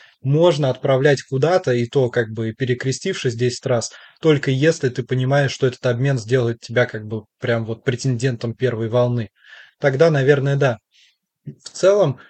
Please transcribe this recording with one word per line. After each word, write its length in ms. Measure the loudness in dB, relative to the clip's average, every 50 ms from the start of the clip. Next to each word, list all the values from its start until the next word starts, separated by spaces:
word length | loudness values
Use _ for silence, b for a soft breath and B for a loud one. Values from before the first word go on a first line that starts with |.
| B B B B
можно 480 | -2 0 2 4 4 4 4 2 0 -2
отправлять 520 | -2 -2 0 0 2 4 4 2 2 2 -2
куда-то, 500 | -4 -2 0 0 2 2 2 2 0 0
и 120 | 0 -2
то 240 | 0 0 0 0 2
как 220 | 0 -2 -2 -2
бы 220 | -4 -6 -6 -6 -4
перекрестившись 840 | -4 -4 -4 -4 -2 -4 -4 -6 -4 -6 -6 -6 -4 -4 -4 -2
десять 300 | -2 -2 -2 -2 -4 -4
раз, 260 | -2 -2 -2 -2 -6 B B B B B B
только 320 | 2 2 2 2 2 -2
если 380 | 0 2 2 2 2 0 -2 -4
ты 140 | -4 -4 -6
понимаешь, 480 | -4 -4 -2 0 0 0 0 0 0
что 160 | -2 -2 -2
этот 180 | -2 -2 -2 -2
обмен 320 | -2 -2 0 0 0 0
сделает 420 | -2 -2 0 0 0 0 -2 -4 -6
тебя 260 | -10 -4 0 0 0
как 200 | 0 -2 -8 -10
бы 180 | -8 -10 -10 -10 _ _ _
прям 260 | -4 -2 -2 -2 -2
вот 180 | -4 -8 -4 _
претендентом 720 | -4 -4 -2 -2 -4 -2 -2 -2 -4 -4 -4 -6 -8 -4
первой 360 | -2 -2 -2 -2 -4 -4 -2
волны. 400 | 0 0 2 2 0 -4 -6 -8 B B B B B B B B B _
Тогда, 300 | -2 0 2 4 4 4
наверное, 460 | 4 4 4 4 4 4 2 0 0
да. 220 | 2 2 0 0 -4 _ _ b b b b b b _ _ _ _ _
В 240 | -18 -18 -16 _ -18
целом, 500 | -4 2 2 4 4 4 2 0 0 B B B